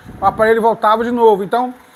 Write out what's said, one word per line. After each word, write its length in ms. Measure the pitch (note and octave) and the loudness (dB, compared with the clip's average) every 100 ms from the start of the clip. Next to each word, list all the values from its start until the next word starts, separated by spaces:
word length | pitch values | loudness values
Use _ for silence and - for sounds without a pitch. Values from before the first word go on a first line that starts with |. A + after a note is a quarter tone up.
| - - | -20 -4
o 60 | |
aparelho 380 | F#3+ G3 A3 A3+ | -4 0 0 2
voltava 420 | A3+ A3 G#3+ A3+ | 0 0 0 0
de 60 | A#3 | -2
novo. 340 | A#3+ A3+ G3 | 2 2 2
Então, 300 | F#3+ A#3 B3 B3+ _ | 0 -4 -4 -10 _